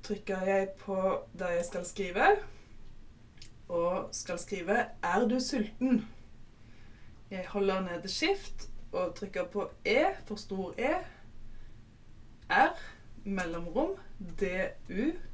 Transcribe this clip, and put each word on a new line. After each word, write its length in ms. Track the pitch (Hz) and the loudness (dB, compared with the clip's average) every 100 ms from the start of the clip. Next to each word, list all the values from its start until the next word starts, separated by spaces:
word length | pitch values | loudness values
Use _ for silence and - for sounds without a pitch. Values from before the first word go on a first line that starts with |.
trykker 440 | - 202 - 190 190 | -4 -4 -2 0 4
jeg 220 | 196 196 - | 4 4 -2
på 200 | - 190 190 - - - | -2 2 4 2 -2 -4
der 180 | 180 175 | 0 0
jeg 80 | 175 | 0
skal 200 | 180 175 | -2 -4
skrive, 420 | - 180 185 311 415 - - - - - - - - - - - - - | -2 -2 6 8 6 4 -12 -16 -14 -14 -14 -14 -18 -18 -16 -16 -16 -4
og 380 | 175 170 185 - | 0 2 2 -2
skal 280 | - - 175 | -6 -4 -4
skrive, 460 | - 196 170 - - - | -4 -4 2 4 2 -2
"Er 240 | 175 190 240 | 2 4 6
du 120 | 254 | 4
sulten?" 680 | 254 262 208 - 262 233 - - - - - - - - - - - - - | 2 0 0 0 4 4 2 -8 -16 -16 -16 -18 -18 -16 -16 -16 -16 -16 -10
Jeg 140 | 190 180 | -8 -4
holder 340 | 202 196 190 | 2 4 4
nede 280 | 185 175 196 | 0 -2 -4
skift 600 | - 330 392 - - - - - | 0 2 2 0 -6 -4 -6 -4
og 240 | - 180 - | -2 -2 -2
trykker 300 | 202 185 180 | -6 -4 -2
på 220 | 208 - - - | -2 -4 -2 4
E 180 | 233 349 392 - | 6 6 2 -4
for 100 | 208 | -8
stor 380 | - 190 180 - | -4 -4 -4 0
E, 120 | 254 359 - - - - - - - - - - - - - - - | 2 2 -2 -12 -14 -12 -10 -10 -10 -14 -16 -20 -18 -18 -16 -16 2
R, 260 | - 320 - - - - - | 6 6 4 -8 -14 -14 -10
mellomrom, 720 | 208 196 175 165 170 226 330 392 - - 175 - | -4 -2 0 -2 -2 2 2 0 -8 -10 -8 -2
D, 40 | 185 185 185 - - | 0 0 -2 -4 -6
U, 220 | 185 277 - - | 0 0 0 -4